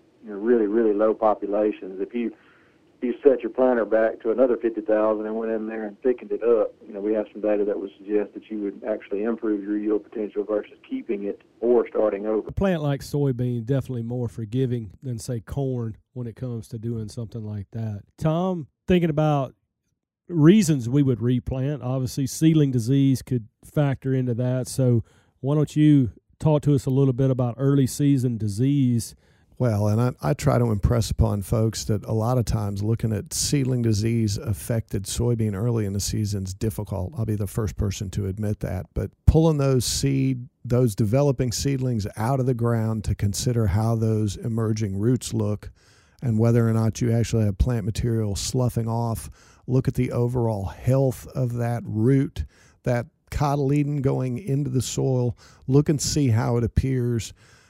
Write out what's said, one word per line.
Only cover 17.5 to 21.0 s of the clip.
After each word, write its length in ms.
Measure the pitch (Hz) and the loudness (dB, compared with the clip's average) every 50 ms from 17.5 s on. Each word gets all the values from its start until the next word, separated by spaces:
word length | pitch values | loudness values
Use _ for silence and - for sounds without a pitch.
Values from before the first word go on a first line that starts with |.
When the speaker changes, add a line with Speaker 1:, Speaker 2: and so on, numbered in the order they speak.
| 104 104 98 _ | -8 -8 -10 _
Speaker 2:
that. 300 | - 113 113 110 104 98 - _ _ - | -8 -8 -6 -6 -8 -8 -12 _ _ -4
Tom, 500 | - 156 156 170 180 190 185 175 143 - _ _ _ | -2 0 0 0 0 -2 -2 -4 -8 -12 _ _ _
thinking 240 | - 185 180 165 165 | 2 2 2 2 2
about 460 | 151 151 156 151 147 143 135 120 - _ _ _ _ _ _ _ _ _ _ _ _ _ _ - | 2 2 2 2 2 2 0 -4 -8 _ _ _ _ _ _ _ _ _ _ _ _ _ _ -4
reasons 640 | 175 165 143 160 202 220 196 147 160 135 113 117 | 2 6 8 10 10 8 8 4 2 0 0 0
we 140 | 127 147 | 2 2